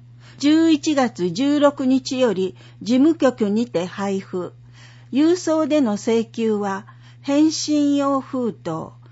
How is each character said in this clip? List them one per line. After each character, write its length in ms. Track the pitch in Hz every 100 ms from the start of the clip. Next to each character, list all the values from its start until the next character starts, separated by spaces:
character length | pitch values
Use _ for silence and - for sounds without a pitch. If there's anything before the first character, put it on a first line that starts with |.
| - - - -
十 320 | 285 311 330
一 240 | 311 311
月 380 | 285 247 - 180
十 260 | 170 277 294
六 260 | 285 285
日 360 | 262 262 - 254
よ 120 | 247
り 220 | 185 185 - - -
事 180 | 185 254
務 180 | 294 320
局 340 | 262 247 208
に 160 | 208 240
て 200 | 165 175
配 340 | - 202 196
布。 320 | - 185 170 - - - - - -
郵 260 | 240 311 349
送 300 | 330 320 302
で 140 | 302
の 140 | 247
請 300 | 208 - 226
求 300 | 226 - 226
は、 320 | 208 202 196 - - - -
返 280 | - 285 311
信 460 | 302 - 302 285 285
用 240 | 277 269
封 320 | 254 262 233
筒、 400 | - 175 160 - - -